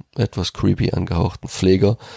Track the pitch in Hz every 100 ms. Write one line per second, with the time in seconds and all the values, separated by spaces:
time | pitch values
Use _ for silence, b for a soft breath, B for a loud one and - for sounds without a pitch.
0 | - - 110 - 90 - 98 92 90 -
1 | 90 85 90 - - - 92 95 101 113
2 | B